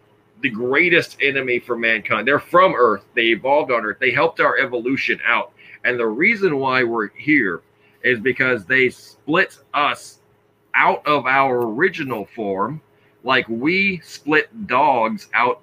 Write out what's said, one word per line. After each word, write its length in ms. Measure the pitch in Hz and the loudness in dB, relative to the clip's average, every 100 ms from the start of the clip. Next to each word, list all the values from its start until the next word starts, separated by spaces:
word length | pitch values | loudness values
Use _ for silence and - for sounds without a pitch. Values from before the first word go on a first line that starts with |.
| _ _ _ _ | _ _ _ _
the 80 | 139 | -8
greatest 680 | 107 123 139 175 170 - - | -4 -2 2 4 2 0 -2
enemy 360 | 139 135 131 120 | -2 -2 -2 -4
for 160 | - 117 | -4 -2
mankind. 500 | 117 110 98 110 110 | 0 -2 -2 -2 2
They're 120 | 143 | 0
from 340 | - 175 190 127 | 2 4 4 4
Earth. 300 | 120 101 - - | 2 2 -4 -2
They 120 | 113 | 0
evolved 440 | 113 127 143 143 | 0 2 0 2
on 120 | 120 107 | -2 -2
Earth. 120 | 101 | -2
They 120 | 131 | -2
helped 280 | 123 160 - | 0 0 0
our 180 | 151 113 | 0 0
evolution 600 | 135 120 117 135 - 110 110 | -2 -2 -2 -2 -2 -4 0
out. 260 | 117 101 _ - - | -2 -2 _ -20 -8
And 140 | 117 123 | -4 -2
the 80 | 113 | -2
reason 500 | 110 190 226 196 143 | 0 0 2 0 0
why 260 | 135 127 | 0 0
we're 260 | 120 117 104 | 0 0 -4
here 520 | - - 151 104 82 _ _ _ _ | -6 0 0 0 -4 _ _ _ _
is 160 | 120 123 | -2 0
because 460 | 123 - 131 123 90 | 0 -2 0 -2 0
they 240 | 131 131 | 2 2
split 680 | - - - - 165 190 - _ | -2 -20 -16 -4 0 0 -4 _
us 460 | 139 143 120 - - _ _ _ _ _ 120 | -2 -2 -4 -10 -20 _ _ _ _ _ 0
out 300 | 156 190 143 | 2 2 0
of 180 | 147 127 | 0 2
our 400 | 135 135 123 120 | 2 2 0 -2
original 600 | 107 185 170 143 113 98 - | 0 -2 -2 -6 -6 -8 -8
form, 460 | 101 95 104 151 _ _ _ _ | -4 -2 -4 -6 _ _ _ _
like 240 | 120 120 98 | -2 0 0
we 500 | 113 139 185 196 185 | -4 -2 0 -2 -4
split 640 | - - 139 151 - 113 101 | -10 -14 -2 0 0 -6 -4
dogs 640 | 123 147 127 110 107 - | 0 2 0 0 -4 -4
out 260 | 110 123 120 | -2 0 -2